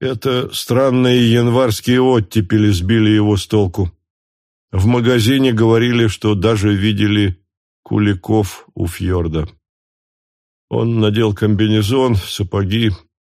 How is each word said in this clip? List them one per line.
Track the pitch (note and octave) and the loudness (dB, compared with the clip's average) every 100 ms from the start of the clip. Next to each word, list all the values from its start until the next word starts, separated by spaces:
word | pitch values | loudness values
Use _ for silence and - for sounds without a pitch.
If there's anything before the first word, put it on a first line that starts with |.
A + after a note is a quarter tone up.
Это | C3 B2 C#3+ B2+ - | -8 -4 -2 -2 -4
странные | - - B2 C3+ B2+ B2+ B2 A#2 | -8 -2 0 2 2 2 4 4
январские | A#2+ A#2+ A#2+ C3 G#2 - B2+ | 2 2 2 0 -2 0 2
оттепели | B2+ B2 G2 A2+ G2 G#2+ G#2 | 2 2 0 -4 0 2 2
сбили | F2+ F#2 A2+ G#2+ | 0 0 0 2
его | G#2+ G#2 G2+ | 2 2 0
с | - | 0
толку. | G#2+ F#2+ F#2+ F2 - _ _ _ _ _ _ _ | -2 0 -2 -6 -8 _ _ _ _ _ _ _
В | F#2 G2+ | -2 0
магазине | B2 A#2 B2 A2 C3+ C3 | 2 2 2 2 2 2
говорили, | A2+ A2+ A2+ B2 A#2+ A2+ | 2 2 2 2 2 0
что | - G#2+ | 0 -2
даже | G#2 G#2+ A2 G#2 | 0 0 0 0
видели | G2+ G#2+ G#2 G#2+ G#2 G2+ F2 _ _ _ _ | 0 0 0 0 0 0 -4 _ _ _ _
куликов | - G#2+ G#2 F#2+ - G#2+ F#2 - - | -6 -2 0 -2 -2 -2 -2 -8 -16
у | - F2 | -8 -8
фьорда. | - F#2 F2+ E2 D#2+ D2+ - _ _ _ _ _ _ _ _ _ _ - | -6 -4 -2 -2 -4 -6 -12 _ _ _ _ _ _ _ _ _ _ -8
Он | A#2 A#2 A2+ | -4 -2 0
надел | G#2+ G#2 A2 | 0 0 0
комбинезон, | G2+ - G2+ A2 A2 G#2 C3 C3 A2 | 0 0 0 0 0 0 0 0 0
сапоги | - - F#2+ G#2 F#2+ A2 A2+ F2+ _ _ | -4 -8 -6 -4 -2 -2 -2 -4 _ _